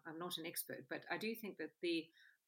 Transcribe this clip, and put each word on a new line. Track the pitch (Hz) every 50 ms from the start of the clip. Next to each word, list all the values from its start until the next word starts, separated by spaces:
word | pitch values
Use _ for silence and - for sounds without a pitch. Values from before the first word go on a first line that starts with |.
| -
I'm | 165 151 160
not | 175 180 - 165
an | 160
expert, | 170 165 - - - - - 135 -
but | 160 147 - -
I | 175 175
do | 202 220 226
think | 226 226 196 165 -
that | 160 156 - _
the | - 175 170 165 156 - - - - - - _ _